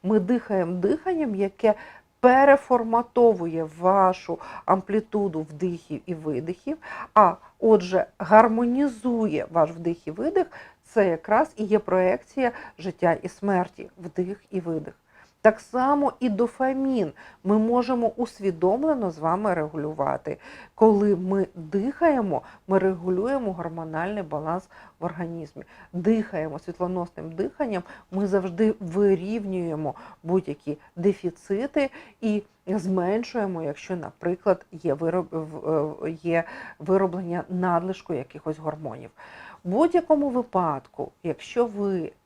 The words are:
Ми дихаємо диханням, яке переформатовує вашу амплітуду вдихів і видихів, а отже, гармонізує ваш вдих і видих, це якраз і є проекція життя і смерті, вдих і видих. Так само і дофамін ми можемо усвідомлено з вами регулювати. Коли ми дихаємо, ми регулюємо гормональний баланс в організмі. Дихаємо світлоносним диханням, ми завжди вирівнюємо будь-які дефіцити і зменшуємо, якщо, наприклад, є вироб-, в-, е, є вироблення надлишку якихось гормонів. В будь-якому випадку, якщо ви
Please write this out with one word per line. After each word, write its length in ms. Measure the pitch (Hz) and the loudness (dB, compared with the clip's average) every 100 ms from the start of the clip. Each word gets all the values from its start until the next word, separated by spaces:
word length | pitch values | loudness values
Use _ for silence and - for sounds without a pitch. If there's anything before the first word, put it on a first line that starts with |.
Ми 160 | 185 220 | 2 0
дихаємо 520 | 185 240 - 196 170 | 2 -2 0 -2 0
диханням, 640 | 180 190 311 381 339 277 196 | 0 0 0 -2 -2 -2 -2
яке 380 | 196 - 220 208 - - _ _ | -4 2 0 0 -6 -20 _ _
переформатовує 1500 | 247 262 277 277 - 247 226 226 240 - 233 196 170 160 160 156 | 4 8 8 6 4 0 2 -2 0 4 4 4 -2 -4 -6 0
вашу 600 | 180 196 185 185 - 165 - - - | 2 6 4 2 -6 -10 -10 -10 0
амплітуду 760 | 190 185 214 220 214 202 156 | 0 2 -2 -2 -2 -2 -4
вдихів 600 | 156 151 185 170 _ 156 - | -8 -6 -6 -6 _ -12 -8
і 80 | |
видихів, 640 | 160 156 131 165 185 - 320 - - - | -8 -4 -4 -6 -8 -8 -8 -10 -14 0
а 220 | 214 190 - - _ | 6 6 4 -14 _
отже, 460 | 226 214 180 233 - _ | 4 4 4 -2 -2 _
гармонізує 1300 | 165 214 226 220 240 254 285 226 254 233 214 151 - | 6 8 8 4 0 0 0 -2 -4 0 0 -2 -2
ваш 180 | 170 156 | 2 2
вдих 360 | 165 170 170 - | 0 -4 -4 -8
і 40 | |
видих, 360 | 160 285 392 - - - _ | -4 0 0 -2 -6 -20 _
це 240 | _ 226 190 | _ 2 2
якраз 460 | 160 - 214 302 - | 0 2 2 2 -4
і 60 | |
є 160 | 208 208 | 0 0
проекція 720 | - 185 185 - - - 247 - - - | 2 2 4 0 -4 -2 -2 -2 -18 -10
життя 380 | 170 - 170 165 | -10 0 0 0
і 80 | 180 | -4
смерті, 600 | - 202 185 180 - - - | -6 0 0 0 -8 -18 -16
вдих 460 | 175 - 180 202 _ | -10 -6 -6 -6 _
і 80 | 196 | -8
видих. 340 | 170 160 151 - _ _ _ _ 220 | -4 -6 -6 -18 _ _ _ _ 2
Так 120 | 220 | 2
само 540 | - 247 262 285 277 - | -6 -2 2 2 0 -2
і 100 | 247 | -4
дофамін 800 | 196 240 - 262 269 269 254 170 - - - | 0 -2 0 -2 0 -2 0 -2 -6 -20 -10
ми 140 | 190 214 | 0 2
можемо 500 | 226 240 240 247 233 | 2 0 0 0 -2
усвідомлено 1040 | - 240 - 196 165 180 226 311 277 196 | -2 -8 -4 -4 0 0 2 0 0 -2
з 80 | 151 | -2
вами 340 | 160 180 208 | -2 0 0
регулювати. 840 | 175 151 156 151 156 139 135 - - - - - - | -2 -4 -6 -6 -2 -2 -2 -6 -10 -12 -20 -20 4
Коли 400 | 220 208 208 180 | 6 6 4 0
ми 320 | 185 196 185 175 | 0 -2 -2 -6
дихаємо, 840 | 156 196 233 - 339 269 202 139 - - - | -6 -4 -4 2 2 2 0 -4 -6 -20 0
ми 120 | 190 | 2
регулюємо 720 | 190 180 180 185 226 277 220 | 2 -2 -2 -2 0 -2 -4
гормональний 680 | 180 170 165 160 156 180 214 | -6 -8 -8 -8 -6 -6 -6
баланс 460 | 160 151 156 175 - - - _ | -6 -6 -4 -6 -8 -20 -20 _
в 60 | 170 | -10
організмі. 580 | 165 170 170 151 - - - - | -8 -8 -10 -12 -16 -20 -20 -10
Дихаємо 680 | 180 175 220 214 175 156 151 | -2 2 2 0 -6 -6 -8
світлоносним 720 | - 170 180 185 175 - 160 | -12 -6 -4 -4 -6 -10 -12
диханням, 520 | 165 214 - 269 190 - - _ | -6 -6 -4 -4 -4 -8 -20 _
ми 160 | 190 202 | -4 0
завжди 480 | 190 185 170 220 220 | 0 -2 0 0 0
вирівнюємо 1160 | 180 180 202 190 185 226 202 185 170 151 151 - - - | -4 2 4 4 0 -6 -4 -4 -4 -4 -6 -8 -16 -14
будь-які 540 | 160 185 185 143 - 151 - - | 0 0 0 -8 -8 -10 -12 0
дефіцити 920 | 190 196 175 - - 196 269 302 269 - - _ | 0 0 -6 -8 -6 -4 -2 -2 -2 -4 -20 _
і 220 | 226 208 202 _ - | -2 -2 -6 _ -6
зменшуємо, 960 | 202 175 185 175 214 240 240 202 175 | -4 0 0 0 -2 -4 -4 -4 -4
якщо, 320 | 156 147 - 180 | -6 -8 -8 -8
наприклад, 720 | - _ 175 175 208 185 - | -8 _ -6 -2 0 0 -4
є 220 | 165 170 | -6 -4
вироб-, 340 | 147 165 180 170 | -2 -2 -2 -4
в-, 760 | 160 156 156 - 160 151 - 156 | -8 -8 -8 -2 -2 -2 -6 -8
е, 60 | 165 | -6
є 200 | 170 165 165 - - - | -2 -2 -2 -14 -18 -12
вироблення 640 | 151 190 190 175 175 175 - | 0 2 2 -2 -6 -6 -6
надлишку 640 | 185 180 170 185 190 - | -4 0 0 -2 -10 -6
якихось 440 | 151 123 147 160 156 | -8 -8 -10 -10 -6
гормонів. 520 | 156 151 147 113 117 _ - - - - | -8 -8 -12 -12 -16 _ -20 -20 -20 -12
В 60 | 180 | -4
будь-якому 600 | 202 330 349 330 302 285 | 2 4 2 2 2 2
випадку, 840 | 247 240 185 165 139 _ - - _ | -2 -2 0 0 -2 _ -12 -12 _
якщо 420 | - - - 240 240 | -8 -8 -6 -2 -2
ви 460 | 202 202 185 160 _ | -2 -2 -2 -6 _